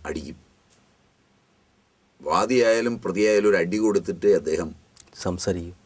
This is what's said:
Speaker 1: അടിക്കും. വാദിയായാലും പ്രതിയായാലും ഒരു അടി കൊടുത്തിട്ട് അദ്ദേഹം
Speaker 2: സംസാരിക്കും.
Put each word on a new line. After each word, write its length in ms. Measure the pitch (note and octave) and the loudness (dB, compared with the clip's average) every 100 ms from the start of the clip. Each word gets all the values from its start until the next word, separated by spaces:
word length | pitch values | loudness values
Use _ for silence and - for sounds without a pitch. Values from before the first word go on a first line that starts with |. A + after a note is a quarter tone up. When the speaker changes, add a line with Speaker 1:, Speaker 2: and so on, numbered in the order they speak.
| - | -10
Speaker 1:
അടിക്കും. 300 | D#2+ C#2+ - _ _ _ _ _ _ _ _ _ _ _ _ _ _ _ _ _ _ D2 | -10 -10 -16 _ _ _ _ _ _ _ _ _ _ _ _ _ _ _ _ _ _ -4
വാദിയായാലും 680 | F2 G#2+ B2+ A2+ A2+ A#2 A#2 | -2 2 2 2 2 0 -4
പ്രതിയായാലും 440 | F#2+ F#2 G#2+ G#2 G#2 | -4 0 2 4 4
ഒരു 80 | F#2+ | 2
അടി 160 | E2+ G#2+ | 0 0
കൊടുത്തിട്ട് 440 | A2 G2 - F2 G2+ F#2+ | 0 0 -2 0 2 2
അദ്ദേഹം 280 | D#2 D#2+ E2+ - _ - - - | 2 -2 -4 -10 _ -20 -20 -10
Speaker 2:
സംസാരിക്കും. 520 | F#2+ F2+ - F2+ E2+ F2+ | -6 -4 -4 -4 -8 -16